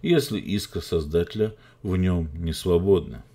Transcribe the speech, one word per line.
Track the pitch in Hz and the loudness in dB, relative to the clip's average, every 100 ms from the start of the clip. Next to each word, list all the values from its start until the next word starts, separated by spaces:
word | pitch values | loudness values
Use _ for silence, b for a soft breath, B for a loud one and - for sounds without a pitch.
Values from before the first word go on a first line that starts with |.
если | 165 170 - 110 | 4 2 2 -4
искра | - 101 - 92 | -2 -4 -4 -8
Создателя | - 87 76 82 87 107 107 107 b b | -2 -2 0 -2 0 -2 -2 -4 b b
в | 101 92 | -4 0
нем | 92 87 80 | 2 2 -2
не | 78 82 | -6 -6
свободна. | 80 92 85 92 95 76 58 - | -4 2 2 4 2 2 -14 -18